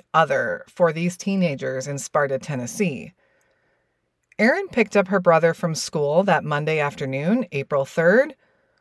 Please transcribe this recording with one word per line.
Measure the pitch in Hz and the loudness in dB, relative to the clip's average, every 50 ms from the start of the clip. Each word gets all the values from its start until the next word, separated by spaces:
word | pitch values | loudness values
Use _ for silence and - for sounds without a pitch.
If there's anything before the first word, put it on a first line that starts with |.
| - _ | -4 _
other | - 156 165 135 139 123 123 110 85 78 - - | 2 2 2 2 2 0 0 -2 -4 -6 -10 -16
for | - - 175 165 | 0 2 2 2
these | 156 165 170 175 180 | 2 0 -2 -4 -4
teenagers | - - 202 196 196 180 165 139 127 135 131 131 131 131 143 | -4 -4 -4 0 0 0 0 0 -4 -6 -6 -6 -6 -6 -6
in | 143 135 | -8 -8
Sparta, | 120 - - 156 143 139 135 127 | -10 -2 0 0 0 0 -2 -4
Tennessee. | - - 147 127 120 117 - - 208 170 135 - - - _ _ _ _ _ _ _ _ _ _ _ _ _ _ _ _ _ _ _ _ _ _ _ _ _ - | -4 -6 -6 -6 -6 -8 -4 -2 -2 -2 -2 -6 -12 -16 _ _ _ _ _ _ _ _ _ _ _ _ _ _ _ _ _ _ _ _ _ _ _ _ _ 2
Erin | 214 240 302 381 403 359 | 2 2 2 2 -4 -4
picked | - 240 220 185 - | 0 0 0 2 2
up | 202 202 190 | 0 2 2
her | 208 190 | 0 2
brother | 180 180 165 160 165 165 160 | 4 4 4 6 4 2 0
from | - - 165 156 | 0 -4 -4 -4
school | - - - - 156 147 143 151 175 196 | -4 -6 -4 -2 -2 0 2 2 2 2
that | 196 170 143 - | 4 2 0 0
Monday | 151 147 147 151 156 156 151 | -2 -4 -2 -2 -2 0 0
afternoon, | 147 143 143 - 147 131 135 135 147 175 226 262 - - | -2 -2 -4 -6 -6 -6 -4 -4 0 0 0 0 -2 -4
April | - 139 135 - - 139 139 | -6 -8 -6 -2 -2 -2 -2
third, | - - 175 160 175 196 247 285 311 285 _ _ _ _ _ _ _ _ _ | -2 -2 2 4 6 6 4 4 2 -4 _ _ _ _ _ _ _ _ _